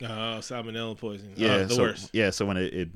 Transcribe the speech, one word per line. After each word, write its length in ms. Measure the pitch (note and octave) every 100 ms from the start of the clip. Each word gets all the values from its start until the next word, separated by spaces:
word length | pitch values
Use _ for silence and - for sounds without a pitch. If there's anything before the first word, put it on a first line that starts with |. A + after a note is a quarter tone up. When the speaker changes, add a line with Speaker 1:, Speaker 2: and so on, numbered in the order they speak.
Speaker 1:
Oh, 360 | A#2 A2 A2+ A2
salmonella 560 | - B2 A2+ A2+ A2+ G#2+
poison. 360 | A2+ G2+ G2+
Speaker 2:
Yeah, 200 | F#2+ G#2+
Speaker 1:
Oh, 100 | G2+
the 100 | F#2+
Speaker 2:
so, 80 | B2
Speaker 1:
worst. 280 | A#2 G#2 G2+
Speaker 2:
yeah, 180 | A2 G2+
so 160 | - G2+
when 100 | F#2
it, 160 | F#2
it, 160 | F2+ E2+